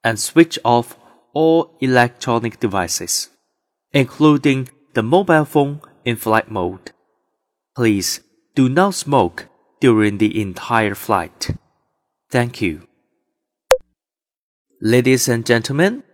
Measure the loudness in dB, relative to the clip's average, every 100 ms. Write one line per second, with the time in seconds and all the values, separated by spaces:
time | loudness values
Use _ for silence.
0 | -2 -4 0 2 2 0 0 0 0 -16
1 | _ _ _ -2 2 2 -2 _ 2 2
2 | 2 -2 -4 -2 -4 -4 -4 -2 -4 -6
3 | -6 -6 -8 _ _ _ _ _ _ -2
4 | -2 2 2 4 0 -2 -6 _ _ -4
5 | 0 0 2 0 2 -2 -2 -6 -18 _
6 | -6 -4 0 0 0 -6 -6 -8 -20 _
7 | _ _ _ _ _ _ _ -2 0 2
8 | -2 -8 _ _ _ 0 2 2 0 -2
9 | -2 0 0 -4 -20 _ _ _ 2 4
10 | 2 0 0 0 -6 -10 -4 0 0 -4
11 | -2 -2 -2 _ -10 -10 _ _ _ _
12 | _ _ _ -2 -2 -4 -6 -6 _ _
13 | _ _ _ _ _ _ _ 0 _ _
14 | _ _ _ _ _ _ _ _ 0 2
15 | 2 0 0 -2 0 0 0 0 0 -2
16 | -14